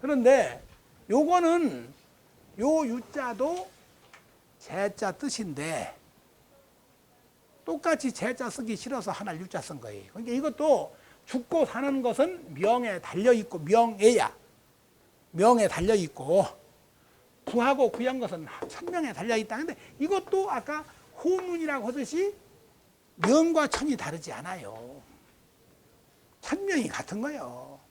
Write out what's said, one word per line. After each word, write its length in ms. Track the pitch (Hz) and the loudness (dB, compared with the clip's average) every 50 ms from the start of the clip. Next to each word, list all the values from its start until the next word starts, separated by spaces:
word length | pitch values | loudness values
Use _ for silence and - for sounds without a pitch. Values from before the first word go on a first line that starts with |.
그런데 600 | - 262 302 262 233 240 277 262 208 135 120 123 - - - - _ _ _ _ - - | 0 0 0 4 8 8 8 8 6 2 -2 -10 -18 -20 -20 -20 _ _ _ _ -6 2
요거는 840 | 196 262 302 302 349 359 349 330 330 349 339 254 151 123 117 123 143 _ _ _ _ _ _ _ _ _ _ _ - - | 4 4 4 6 4 4 6 6 4 4 2 0 -2 -4 -12 -14 -18 _ _ _ _ _ _ _ _ _ _ _ -8 -2
요 260 | 214 277 311 320 311 | 0 2 2 2 0
유자도 840 | 247 226 254 240 - - 294 269 247 233 196 254 302 339 359 370 - - _ _ _ _ _ _ _ - - _ _ _ _ _ _ _ _ | -2 -4 -6 -8 -10 -10 -8 -8 -6 -4 -4 -2 -2 -2 -4 -8 -12 -16 _ _ _ _ _ _ _ -20 -20 _ _ _ _ _ _ _ _
재자 520 | - - - 175 196 208 202 - - 196 | -18 -10 -6 -4 -4 -4 -4 -4 -6 -6
뜻인데 840 | 180 - - 277 - - 226 180 147 131 147 160 165 135 98 - - - _ _ _ _ _ _ _ _ _ _ _ _ _ _ _ _ _ _ _ _ _ _ _ _ _ _ _ _ _ _ _ _ _ | -6 -6 -8 -8 -6 -6 -8 -8 -6 -6 -6 -6 -6 -6 -8 -10 -12 -18 _ _ _ _ _ _ _ _ _ _ _ _ _ _ _ _ _ _ _ _ _ _ _ _ _ _ _ _ _ _ _ _ _
똑같이 480 | - 330 294 - 330 320 - - 262 | -6 -6 -4 0 0 0 0 -2 -6
재자 380 | - - - 220 254 - 262 233 | -4 -4 -4 -4 -4 -4 -6 -8
쓰기 260 | - - 247 220 220 | -6 -8 -6 -6 -6
싫어서 360 | - - 254 269 254 202 202 | -8 -6 -6 -6 -6 -4 -6
하나 240 | 180 - 202 208 170 | -6 -6 -6 -8 -8
유자 260 | 160 180 185 - 180 | -8 -10 -10 -10 -10
쓴 180 | 139 - 160 139 | -10 -8 -12 -12
거예요. 240 | 117 113 104 101 95 95 - | -12 -12 -14 -14 -16 -16 -14
그러니까 200 | 202 233 240 240 | -12 -8 -4 -2
이것도 600 | 262 277 311 254 - 294 311 285 208 151 139 - - - - - _ _ | -2 -2 -2 -4 0 4 4 4 4 2 -6 -12 -18 -20 -20 -20 _ _
죽고 400 | - - 262 240 - - 330 294 | -8 -8 -8 -6 -2 0 0 0
사는 360 | - - 226 262 285 269 269 | 0 0 -4 -2 -2 -2 0
것은 520 | 247 240 220 - 277 349 370 339 330 208 156 | 0 -2 2 2 0 0 0 -8 -14 -16 -10
명에 460 | 131 175 208 233 247 247 233 196 175 | -2 2 2 2 2 2 -2 -4 -6
달려있고 600 | - - - 170 208 247 247 226 208 190 - 175 | -8 -8 -6 2 4 6 6 4 4 -4 -8 -8
명예야. 720 | 151 147 196 233 233 233 220 196 202 220 247 208 123 - - - _ - _ _ _ _ _ _ _ _ _ _ _ _ _ _ _ _ | -2 2 4 4 4 4 2 6 6 6 6 6 2 0 -4 -10 _ -20 _ _ _ _ _ _ _ _ _ _ _ _ _ _ _ _
명에 360 | - 160 185 226 247 233 214 175 | -2 4 6 8 8 8 4 0
달려있고 760 | - - 170 196 226 208 175 151 - - - 135 165 196 180 - - - _ _ _ _ _ _ _ _ _ _ _ _ _ _ _ _ _ | 0 0 2 4 4 4 2 0 -6 -10 -2 2 4 4 4 4 0 -12 _ _ _ _ _ _ _ _ _ _ _ _ _ _ _ _ _
부하고 460 | - - 233 233 262 277 262 269 220 - | -2 0 2 4 4 4 4 4 2 2
귀한 260 | - 233 254 262 262 | 0 -2 -2 -2 -2
것은 280 | 240 190 185 170 160 143 - - - - | -4 -6 -6 -8 -10 -12 -12 -12 -12 -12
천명에 460 | - - 339 349 349 349 320 262 208 | -12 -10 -10 -6 -4 -4 -4 -4 -6
달려있다. 440 | - 185 226 233 220 220 214 220 233 | -6 -2 0 0 0 0 -2 -6 -6
근데 180 | 311 339 285 - - - - - | -6 -8 -8 -10 -14 -20 -8 -4
이것도 520 | 269 320 403 381 370 - - 381 381 359 | 0 2 2 2 0 0 0 0 0 0
아까 340 | 285 254 214 - 294 302 311 - - - - - - - - | -2 -4 -4 -6 -8 -8 -8 -10 -18 -20 -20 -20 -20 -4 0
호문이라고 640 | 320 370 370 370 359 349 339 320 302 285 269 208 226 | 2 2 2 0 -4 -6 -4 -2 -2 -4 -4 -4 -4
하듯이 480 | 247 285 262 - 294 330 381 403 403 - - - _ - _ _ _ _ _ _ _ _ _ _ _ | -4 -4 -6 -4 -2 0 0 0 -2 -6 -18 -20 _ -20 _ _ _ _ _ _ _ _ _ _ _
명과 520 | - 180 196 254 311 320 339 330 320 302 269 | -2 2 4 6 6 6 4 4 2 2 0
천이 300 | - - 269 302 269 - | 0 -2 -2 -2 -2 -2
다르지 340 | - 156 147 170 151 170 139 | -4 -8 -8 -8 -10 -12 -12
않아요. 680 | 107 135 175 185 180 131 98 107 110 117 123 139 143 - _ - _ _ _ _ _ _ _ _ _ _ _ _ _ _ _ _ _ _ _ _ _ _ _ _ _ - | -12 -10 -10 -10 -10 -10 -12 -14 -14 -16 -16 -18 -18 -20 _ -20 _ _ _ _ _ _ _ _ _ _ _ _ _ _ _ _ _ _ _ _ _ _ _ _ _ -8
천명이 420 | - - 370 403 392 381 311 233 - | -6 -6 -4 -2 0 0 0 0 -2
같은 340 | - - - - 185 208 | -4 -8 -8 -8 -8 -6
거예요. 580 | 226 285 302 277 160 123 120 123 127 139 139 143 _ _ | -6 -6 -8 -8 -10 -12 -12 -14 -16 -18 -20 -20 _ _